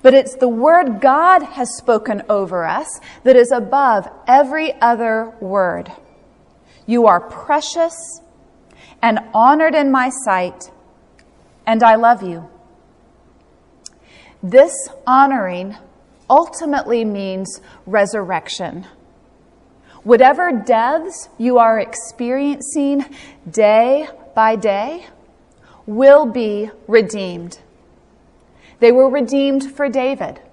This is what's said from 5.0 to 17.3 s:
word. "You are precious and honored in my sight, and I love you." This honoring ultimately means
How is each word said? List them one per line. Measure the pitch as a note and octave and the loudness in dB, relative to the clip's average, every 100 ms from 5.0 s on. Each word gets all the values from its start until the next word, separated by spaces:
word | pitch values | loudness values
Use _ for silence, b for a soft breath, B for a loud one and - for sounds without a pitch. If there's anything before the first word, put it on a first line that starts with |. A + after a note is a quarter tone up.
| A#3 A3 A3+ A3+ | -2 -4 -6 -12
word. | F#3 G3 F3+ F3 F3 - _ _ _ _ _ _ b b - | -6 -2 -2 -4 -12 -20 _ _ _ _ _ _ b b -4
"You | A#3+ A3 | 2 4
are | F3 | 2
precious | - - - D4 D4+ E4+ E4 - - - _ _ _ _ _ b b b | -2 -18 -4 -4 -4 -4 -4 -6 -20 -20 _ _ _ _ _ b b b
and | A#3 A3 - | -2 -2 -4
honored | G#3+ A#3+ D#4 D#4+ D#4 | 2 2 4 2 0
in | C#4 | 0
my | C4 B3+ | -2 -2
sight, | - A3 F#3 F3+ - - _ _ _ _ _ _ _ _ _ - | -6 -4 -4 -4 -10 -20 _ _ _ _ _ _ _ _ _ -4
and | A3 | 2
I | A3+ | 4
love | A3 A#3 A#3+ | 4 2 0
you." | F#3 E3+ D#3+ _ _ _ _ _ _ _ _ _ _ _ _ _ - b b b b b | -4 -12 -16 _ _ _ _ _ _ _ _ _ _ _ _ _ -20 b b b b b
This | F#3 B3 E4 - - - - | 2 4 4 -2 -16 -10 0
honoring | C4 C#4 C4 F#3 F3+ F#3+ G#3+ _ _ _ _ - | 2 2 0 -6 -8 -12 -16 _ _ _ _ 0
ultimately | C#4 E4 - D#4+ C#4+ G#3+ A#3 | 2 2 -8 -6 -6 -2 -4
means | A3 G3+ G3 | -4 -6 -8